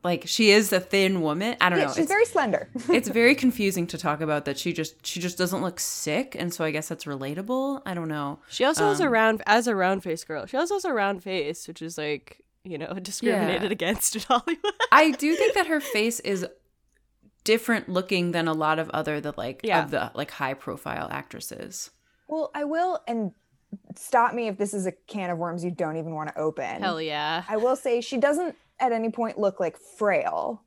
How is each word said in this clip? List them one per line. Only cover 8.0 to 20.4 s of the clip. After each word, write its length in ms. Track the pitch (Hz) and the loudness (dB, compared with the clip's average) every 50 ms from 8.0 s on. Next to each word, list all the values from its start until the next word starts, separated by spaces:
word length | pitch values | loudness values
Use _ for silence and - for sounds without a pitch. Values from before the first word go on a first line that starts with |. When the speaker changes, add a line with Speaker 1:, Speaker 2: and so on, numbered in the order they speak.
| 165 | -4
Speaker 1:
know. 320 | 160 156 151 143 143 147 - _ - | -4 -4 -4 -6 -6 -8 -10 _ -14
Speaker 3:
She 140 | - - 247 | -4 0 2
also 240 | 277 311 - 415 | 2 2 4 2
has 140 | 415 403 381 | 2 2 2
a 60 | 359 | 2
Speaker 1:
Um, 40 | 277 | 2
Speaker 3:
round, 320 | 233 220 220 220 220 214 - | 4 4 4 4 2 2 2
as 220 | - 208 240 226 | 2 4 4 4
a 80 | 240 220 | 2 0
round-faced 520 | 196 180 185 196 190 - 180 160 170 - - | 2 2 2 0 0 -2 -6 -6 -6 -6 -8
girl, 160 | 160 143 - | -8 -8 -8
she 100 | 196 - | -4 -2
also 200 | 262 339 339 403 | -2 0 0 -2
has 100 | 392 359 | -2 -2
a 80 | 359 269 | -2 0
round 300 | 220 196 196 202 180 - | 0 0 0 -2 -4 -6
face, 440 | 196 190 180 143 147 170 - - | -4 -2 -2 -2 -2 -4 -6 -10
which 140 | - 165 - | -16 -12 -10
is, 160 | 160 165 170 | -10 -10 -8
like, 440 | - 151 151 151 - _ - - _ _ _ _ _ _ | -6 -4 -4 -4 -6 _ -18 -20 _ _ _ _ _ _
you 140 | 190 170 | -10 -8
know, 160 | 160 175 - 180 | -8 -8 -8 -8
<laughs> 80 | 190 | -8
discriminated 640 | 185 196 196 - 240 240 226 196 - 160 190 - 214 | -8 -8 -8 0 0 2 2 2 2 0 0 0 -2
Speaker 1:
Yeah. 60 | 190 | -2
Speaker 3:
against 460 | 196 - 165 175 214 - - - - | -2 -2 0 -2 0 0 -2 -2 -2
in 60 | 220 | -4
Hollywood. 520 | - - 262 240 - 339 330 - - 415 - | 2 2 2 2 4 0 -4 -2 -2 -4 0
<laughs> 140 | _ 508 - - | _ 2 6 8
Speaker 1:
I 180 | 285 311 320 | 8 8 6
do 240 | 254 - 285 302 339 | 4 0 0 0 2
think 180 | 554 523 453 508 | 4 2 2 4
that 120 | 403 349 | 2 2
her 140 | 311 320 302 | 2 0 -2
face 400 | 285 285 233 214 214 233 226 - | 0 0 0 0 0 0 -2 -2
is 240 | - - 196 185 180 - - _ _ _ _ _ _ _ _ _ _ _ _ _ _ _ _ _ _ | -4 -4 -2 -2 -4 -8 -10 _ _ _ _ _ _ _ _ _ _ _ _ _ _ _ _ _ _
different 460 | - 220 220 - - 233 208 - - | 2 2 2 4 0 0 0 0 -2
looking 420 | 180 185 185 185 202 180 175 175 | -2 -2 0 0 0 0 2 0
than 160 | 170 170 165 | 0 0 0
a 60 | 165 160 | 0 0
lot 260 | 156 156 156 156 160 | 0 2 2 2 0
of 100 | 160 160 | -2 -2
other, 280 | - 156 151 151 151 147 | -2 -2 -2 -2 -4 -2
the, 140 | 147 147 143 | -4 -6 -6
like, 240 | - - - - - - | -4 -6 -8 -8 -6 -2
Speaker 3:
Yeah. 200 | 220 185 165 - | 2 2 2 2
Speaker 1:
of 80 | 143 | 2
the, 180 | 147 120 - 117 - | -2 -2 -2 -4 -6
like, 160 | - 147 - | -8 -8 -8
high-profile 800 | - - | -6 -6